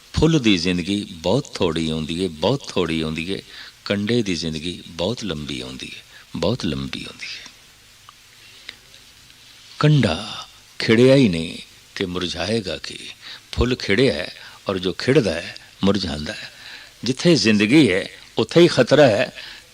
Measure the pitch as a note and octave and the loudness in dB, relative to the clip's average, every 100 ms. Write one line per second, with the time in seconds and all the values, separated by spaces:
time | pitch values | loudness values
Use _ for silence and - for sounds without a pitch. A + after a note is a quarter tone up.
0 | - - D#3+ D#3+ A2 F#2 F2+ F2+ E2+ G2+ | -8 2 4 4 4 2 2 -2 -2 -4
1 | - E2+ F2 B2+ - - F#2 D#2+ D#2+ D#2+ | -4 -6 0 0 -2 -4 -2 0 -2 -4
2 | D#2 E2+ F#2 D2+ F#2 C3+ - G2+ E2+ D#2+ | -4 -4 -6 -2 -2 -2 -4 -4 -2 -2
3 | D#2 D#2+ E2+ G2 - - - - - G2+ | -4 -6 -6 -10 -12 -20 -20 -18 -6 -4
4 | G#2 A#2+ G2 E2 E2 D#2 E2+ D2+ E2 E2 | 0 -2 0 -4 -4 -6 -8 -12 -14 -6
5 | F2+ B2 G2+ D2+ D2 C2 B1+ C2 - - | -6 -4 -8 -8 -8 -10 -10 -14 -16 -18
6 | - - - F2 - B2 F2+ C2+ C2+ - | -20 -20 -14 -4 -2 -2 -4 -4 -6 -10
7 | - - - - - - - _ _ - | -14 -16 -16 -16 -18 -20 -20 _ _ -20
8 | - _ - - - - - - _ - | -20 _ -20 -20 -20 -20 -20 -20 _ -20
9 | - - - - - - - - D3+ D3 | -20 -20 -20 -20 -20 -20 -20 0 4 4
10 | G#2 E2 - - - - _ - - A2+ | 4 0 -8 -14 -16 -20 _ -8 2 6
11 | B2+ C#3 A#2 E2 E2 - - - - - | 8 8 6 2 -6 -10 -18 -20 -20 -8
12 | F#2 F2 F2 D#2 F2+ A2+ F#2 D2 - - | -6 -4 -4 -4 -2 -2 -4 -10 -10 -14
13 | - - - - - - A#2+ B2 - G#2+ | -16 -20 -20 -20 -12 -2 -2 -2 -2 2
14 | C3 D2+ F2 - - - - F#2+ F2+ E2+ | 2 0 -8 -12 -20 -12 -6 -4 -4 -4
15 | - D3 G2 E2 F2+ - - - G2 G2+ | 2 2 2 -2 -8 -16 -20 -2 0 0
16 | E2+ D2 D2+ - - - - - - - | -2 -6 -8 -10 -14 -18 -20 -20 -20 -10
17 | A#2 C3 F3 C#3+ G#2+ G#2 G#2+ D#3 A#2 F#2 | -6 0 2 4 4 4 4 6 6 2
18 | - - - - A2+ E3 E3+ - A#2 C3+ | -4 -14 -10 -4 2 6 6 6 4 6
19 | C#3 G2+ - - - - - | 6 6 0 -6 -18 -20 -10